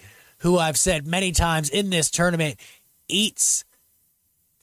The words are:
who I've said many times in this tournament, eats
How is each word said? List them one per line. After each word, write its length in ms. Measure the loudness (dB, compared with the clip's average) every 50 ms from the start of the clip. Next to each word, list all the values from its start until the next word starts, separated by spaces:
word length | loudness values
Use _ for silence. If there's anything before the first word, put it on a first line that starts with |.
| -12 -20 -20 -20 -20 _ _ _
who 180 | 0 2 2
I've 220 | 2 2 2 0 0
said 280 | 0 0 0 -2 -2
many 240 | -2 -2 -2 -2 0
times 380 | 0 0 0 2 2 0 -2 -2
in 220 | -2 -2 -2 0
this 200 | 0 0 0 0
tournament, 480 | 0 0 0 0 2 0 -2 -2 -4 -8 -16 -20 -20 _ _ _ _ _ _
eats 600 | -4 0 0 0 0 0 -2 -2 0 0 -2 -4 _ _ _ _ _ _ _ _ _ _ _ _ _ _ _ _ _ _ _